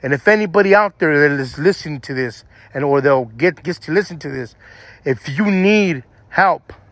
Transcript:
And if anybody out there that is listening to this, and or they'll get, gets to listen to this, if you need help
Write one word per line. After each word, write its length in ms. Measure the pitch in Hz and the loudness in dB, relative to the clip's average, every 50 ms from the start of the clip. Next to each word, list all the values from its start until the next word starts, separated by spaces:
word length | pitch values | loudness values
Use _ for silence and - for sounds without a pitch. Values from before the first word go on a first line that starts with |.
And 120 | - 131 143 | -2 -2 -4
if 140 | 139 - 208 | 0 2 2
anybody 460 | 214 214 214 196 160 208 202 196 196 | 4 4 2 0 2 2 4 4 4
out 240 | 202 208 202 _ _ | 4 4 0 _ _
there 300 | 180 160 151 143 147 147 | 0 0 2 4 4 2
that 100 | 143 139 | 2 0
is 180 | 135 127 117 - | -4 -8 -8 -2
listening 400 | 147 185 196 - - 156 151 135 | 0 0 0 0 -6 -10 -10 -12
to 120 | - - 139 | -10 -10 -6
this, 320 | 127 131 120 107 - _ _ _ _ - _ _ | -6 -6 -6 -8 -12 _ _ _ _ -20 _ _
and 100 | 139 139 | -6 -2
or 180 | 143 139 143 | 0 0 2
they'll 240 | 131 143 139 131 127 | 2 2 2 2 0
get, 360 | 113 110 113 147 180 170 - - | -4 -6 0 0 0 0 -2 -10
gets 160 | 175 175 - | -10 -10 -10
to 120 | - - | -8 -2
listen 260 | 156 190 202 - 185 156 | -2 -2 -2 -2 -10 -14
to 100 | - 143 | -12 -10
this, 260 | 139 131 123 110 _ _ - - - - - - - - _ | -10 -10 -10 -12 _ _ -20 -20 -20 -20 -20 -20 -20 -10 _
if 240 | 143 131 - - - | -6 -6 -4 -6 -10
you 180 | 139 143 214 208 | -4 -2 0 0
need 520 | 196 185 185 196 214 214 202 185 160 131 123 _ _ _ _ _ | 2 2 2 2 2 2 2 0 -2 -6 -8 _ _ _ _ _
help 420 | - - 185 190 165 - _ _ - _ _ _ | -2 0 2 2 0 -2 _ _ -20 _ _ _